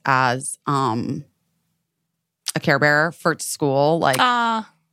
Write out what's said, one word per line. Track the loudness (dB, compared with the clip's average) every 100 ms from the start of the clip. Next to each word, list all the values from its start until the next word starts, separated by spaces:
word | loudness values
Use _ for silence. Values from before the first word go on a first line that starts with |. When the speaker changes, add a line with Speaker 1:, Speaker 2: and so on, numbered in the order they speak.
| 0
Speaker 1:
as, | 2 2 -2 -6 -10 -4
um, | 0 2 0 -2 -6 -10 _ _ _ _ _ _ _ _ _ _ _ -10 -6
a |
Care | 0 2
Bearer | 2 2 0
for | -2 -4 -4
school, | -6 -4 0 2 2 2
like, | 2 2
Speaker 2:
Ah. | 2 0 0 -4 -6 _ _